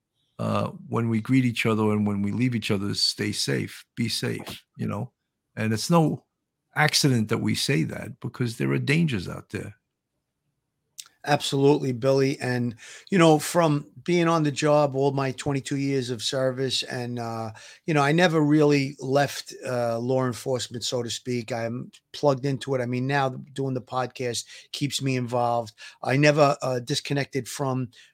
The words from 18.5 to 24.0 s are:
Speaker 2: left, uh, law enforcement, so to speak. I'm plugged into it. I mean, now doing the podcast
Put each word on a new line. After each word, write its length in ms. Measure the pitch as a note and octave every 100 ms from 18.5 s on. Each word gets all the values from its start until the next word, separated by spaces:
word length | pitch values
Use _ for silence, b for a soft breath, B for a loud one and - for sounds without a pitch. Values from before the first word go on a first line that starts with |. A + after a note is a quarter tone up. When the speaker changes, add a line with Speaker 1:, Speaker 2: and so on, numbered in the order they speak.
| D3+ D3 C#3+ C#3 -
Speaker 2:
left, 560 | C3+ C#3 C3+ - - -
uh, 360 | B2 B2 A#2 A#2
law 260 | B2 C3 B2+
enforcement, 560 | A2 C3+ B2 - A#2
so 180 | - B2+
to 80 | A#2
speak. 440 | - B2+ B2 A2+
I'm 400 | A#2 A2+ B2 - - _
plugged 320 | - D3 C3
into 300 | C#3 C3 C3+
it. 60 | C3
I 60 | A#2+
mean, 200 | B2 C3
now 220 | C#3+ C3+ C3 -
doing 200 | C3 C3+
the 80 | B2+
podcast 680 | - B2+